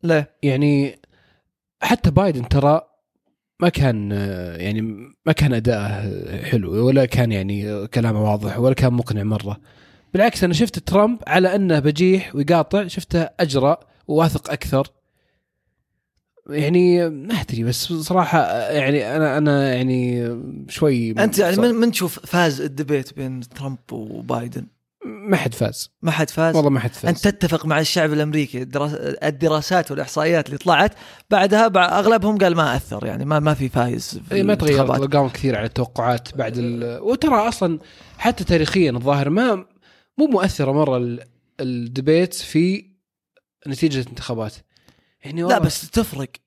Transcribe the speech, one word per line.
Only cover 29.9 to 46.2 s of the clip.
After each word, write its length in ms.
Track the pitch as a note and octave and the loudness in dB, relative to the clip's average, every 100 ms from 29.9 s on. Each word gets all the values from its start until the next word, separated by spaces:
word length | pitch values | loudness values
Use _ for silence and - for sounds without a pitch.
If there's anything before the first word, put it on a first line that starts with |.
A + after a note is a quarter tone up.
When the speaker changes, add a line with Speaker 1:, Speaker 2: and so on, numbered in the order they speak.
Speaker 1:
والإحصائيات 560 | C#3 - - D#3 E3+ C#3+ | -6 -6 -2 0 0 0
اللي 120 | C#3 | -4
طلعت 360 | F3+ D#3 G3+ - - - _ | 2 4 4 0 -20 -20 _
بعدها، 380 | G#3 G3 G#3 A3+ | 2 4 4 4
بع-، 240 | F#3+ F3 | 4 4
أغلبهم 460 | E3+ G3 A3+ G3 G#3+ | 4 4 4 2 2
قال 180 | F#3 E3+ | 2 4
ما 200 | D3+ B2+ | 0 0
أثر، 300 | - G#2+ A2 | -4 -8 -8
يعني، 180 | - | -6
ما، 140 | C#3 D3+ | -2 0
ما 160 | D3+ | 2
في 140 | C#3+ C3 | 0 -2
فايز 520 | C3+ B2 A#2 - - - | 0 -2 -2 -8 -14 -6
في 60 | |
Speaker 2:
إيه، 80 | G3 | 0
ما 120 | G3 | 2
تغيرت 200 | G#3 D3+ | 2 2
Speaker 1:
الانتخابات. 260 | C#3 C3 B2+ | 2 2 0
Speaker 2:
الأرقام 280 | C#3 C#3+ C3+ | 0 2 0
كثير 280 | - C3+ A2 | 0 -2 -2
على 100 | A2 | -4
التوقعات 720 | - A#2+ - A#2+ A#2+ A#2+ C3+ | -4 -6 -2 -2 -2 -4 -6
بعد 180 | A2+ A#2+ | -6 -4
ال-، 420 | A#2+ A#2+ A#2+ A#2 | -4 -4 -6 -6
وترى 320 | G3+ B3+ D#4 | -4 0 2
أصلًا 440 | B3 A3 A3+ F3+ D#3 - - - - | 2 2 0 -2 -2 -8 -20 -20 -4
حتى 260 | A3+ A#3+ | -2 -2
تاريخيًا 460 | F#3+ F3 D#3 F#3+ E3 | 0 2 2 2 2
الظاهر 400 | B2 C3 C#3+ C#3+ | 2 0 0 2
ما، 340 | F3 B3+ G3 - _ _ _ _ - | 0 0 -2 -6 _ _ _ _ -2
مو 80 | D4+ | 2
مؤثرة 460 | A3 F#3 - C3+ | 2 0 0 0
مرة 240 | C#3 D3+ B2+ | 2 2 0
ال-، 280 | A#2+ A#2+ - _ _ _ | -2 -8 -14 _ _ _
الدبيت 760 | C3 B2 A#2 B2+ C3 D#3+ F3 | -6 -6 -6 -4 2 2 2
في 560 | - - D#3 F3 G3 - _ _ _ _ _ _ _ - | -4 -4 0 2 0 -8 _ _ _ _ _ _ _ -12
نتيجة 340 | C3+ D#3+ C3+ | -2 0 0
الانتخابات. 540 | B2 A#2 - A#2 A2+ - _ _ _ _ _ _ | -6 -10 -8 -6 -8 -10 _ _ _ _ _ _
يعني، 160 | C#3 D#3+ | -12 -6
Speaker 1:
لا، 60 | E3+ | 2
Speaker 2:
والله 120 | A#3 | 2
Speaker 1:
بس 320 | D#3 - - | 2 -2 -4
تفرق. 400 | - A3+ C3+ | -2 -2 -4